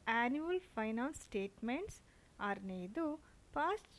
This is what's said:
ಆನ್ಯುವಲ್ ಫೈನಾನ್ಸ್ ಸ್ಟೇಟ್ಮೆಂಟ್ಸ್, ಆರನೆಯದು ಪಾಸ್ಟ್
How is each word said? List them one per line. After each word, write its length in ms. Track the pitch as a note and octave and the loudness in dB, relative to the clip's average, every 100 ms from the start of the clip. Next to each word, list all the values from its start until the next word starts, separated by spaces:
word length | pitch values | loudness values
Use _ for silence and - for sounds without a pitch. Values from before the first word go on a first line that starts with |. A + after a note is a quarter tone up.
| - | 2
ಆನ್ಯುವಲ್ 520 | A3+ A#3+ C#4+ D#4+ F#4 | 4 4 2 2 0
ಫೈನಾನ್ಸ್ 640 | - - A3 A3+ C4 D#4 | 0 -2 0 0 -2 -4
ಸ್ಟೇಟ್ಮೆಂಟ್ಸ್, 800 | - G3+ G3 - A3 C4+ G#4+ - - - - - | -4 -2 -2 -4 -2 -2 -4 -8 -16 -20 -18 -6
ಆರನೆಯದು 760 | G3+ G3+ G3 F#3 F3+ C4+ D#4 D#4 - - - | -2 -2 -4 -6 -4 0 0 0 -8 -20 -6
ಪಾಸ್ಟ್ 360 | C#4+ D#4+ G#4+ - | 0 2 2 -4